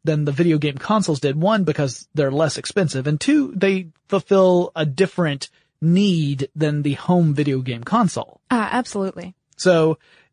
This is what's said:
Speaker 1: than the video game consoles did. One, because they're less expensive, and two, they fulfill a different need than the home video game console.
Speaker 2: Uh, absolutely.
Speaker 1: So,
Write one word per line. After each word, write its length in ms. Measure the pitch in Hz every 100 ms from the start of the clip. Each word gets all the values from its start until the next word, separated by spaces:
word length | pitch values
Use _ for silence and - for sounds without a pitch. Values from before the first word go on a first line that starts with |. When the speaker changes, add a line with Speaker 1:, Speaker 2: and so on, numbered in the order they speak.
Speaker 1:
than 200 | 160 151
the 80 | 147
video 260 | 139 175 151
game 180 | 147 135
consoles 440 | - 214 180 143
did. 200 | 143 147
One, 240 | 185 220
because 440 | 165 151 139 - -
they're 160 | 147 139
less 280 | 139 156 -
expensive, 480 | - 208 170 131 139
and 140 | 151
two, 320 | - 302 269 190
they 320 | 196 190 170 - _
fulfill 640 | 196 - 196 185 180 175 165
a 80 |
different 640 | 156 135 185 - 160 139 - _ _ _
need 680 | 156 180 202 170 143 135 139
than 280 | 151 151 147
the 120 | 143
home 400 | 135 - 180 160
video 260 | 143 147 131
game 240 | 131 117
console. 560 | 120 226 190 - - _ -
Speaker 2:
Uh, 180 | 240 202
absolutely. 640 | 247 240 202 190 180 180 - _ -
Speaker 1:
So, 420 | 185 170 160 160 _ _ _